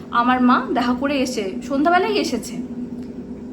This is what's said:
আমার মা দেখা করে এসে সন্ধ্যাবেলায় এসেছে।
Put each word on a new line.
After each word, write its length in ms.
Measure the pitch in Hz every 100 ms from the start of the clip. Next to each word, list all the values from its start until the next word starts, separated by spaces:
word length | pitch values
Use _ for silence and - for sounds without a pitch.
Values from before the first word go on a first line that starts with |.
| -
আমার 300 | 240 247 254
মা 240 | 247 269 254
দেখা 200 | 247 247
করে 260 | 247 277 277
এসে 320 | - 220 190 247
সন্ধ্যাবেলায় 500 | - 277 330 359 440
এসেছে। 440 | 403 - 240 - 247 - - - - - - - - -